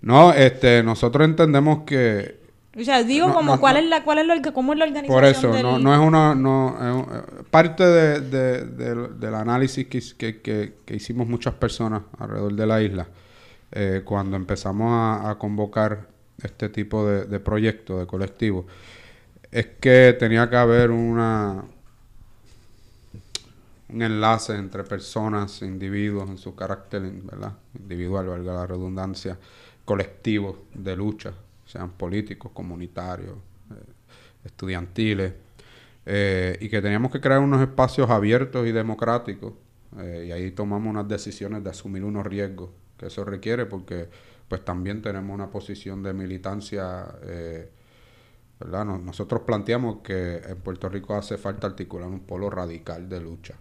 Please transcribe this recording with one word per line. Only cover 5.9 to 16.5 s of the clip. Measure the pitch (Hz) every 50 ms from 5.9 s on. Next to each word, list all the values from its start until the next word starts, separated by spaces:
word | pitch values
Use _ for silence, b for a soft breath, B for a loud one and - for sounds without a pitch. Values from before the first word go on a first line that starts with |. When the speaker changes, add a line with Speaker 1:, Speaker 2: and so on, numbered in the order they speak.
| 143
Speaker 1:
es | 147
una, | 156 156 160 160 156 156 147
no, | 131 131 135 135 135 131 131 120 113
eh, | 120 123 123 127 127 127 117
eh, | 113 - - - - - -
parte | - 156 165 165 160 - 185
de, | 180 170 170 160 156 147 147 139
de, | 131 131 135 131 131 123 127 117
de, | 120 120 123 123 120 117 117 120 117
del | 110 117 117 110 107
análisis | 107 110 113 120 123 131 135 131 - 131
que | - - 127
his-, | - - -
que, | _ - 113 107 -
que, | - 113 110 107 104 104 - - _
que | - -
hicimos | 104 - - 120 123 120 117
muchas | 120 117 - 123 -
personas | - - 113 - - 117 110 107 104 98 - - -
alrededor | 107 104 104 104 101 101 101
de | 104 110
la | 110 110 110 110
isla, | 104 95 92 85 - b b b b b b b b b b b _
eh, | - 104 101 98 95 95 95
cuando | - 104 101 98 98 98
empezamos | 98 92 90 101 95 - 98 95 104 110 113
a, | 120 117 113 110 110 104 104 107
a | 104 104
convocar | - 107 104 104 107 104 107 113 107 107 104 101 104 - _ _ _ _ _ - -
este | 104